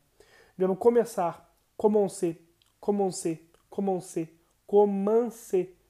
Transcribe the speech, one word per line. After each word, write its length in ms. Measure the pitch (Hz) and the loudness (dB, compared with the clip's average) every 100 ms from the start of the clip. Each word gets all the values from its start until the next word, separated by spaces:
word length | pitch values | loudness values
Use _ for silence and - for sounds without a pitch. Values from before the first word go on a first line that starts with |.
| _ _ _ _ _ - | _ _ _ _ _ -4
Verbo 200 | 185 185 | -2 2
começar, 760 | 240 240 220 196 170 - _ _ _ - | 2 2 0 -2 -4 -6 _ _ _ -2
commencer, 640 | 214 214 190 - 175 165 _ _ _ _ | 2 2 0 -2 -4 -4 _ _ _ _
commencer, 680 | - 202 190 - 170 160 _ _ _ | -2 0 -2 -2 -6 -6 _ _ _
commencer, 720 | - 196 185 - 170 160 _ _ _ - | -6 -4 -4 -6 -8 -8 _ _ _ 0
commencer, 1120 | 202 208 196 202 226 240 - - 185 180 - | 4 4 2 0 0 0 -6 -4 -2 -2 -10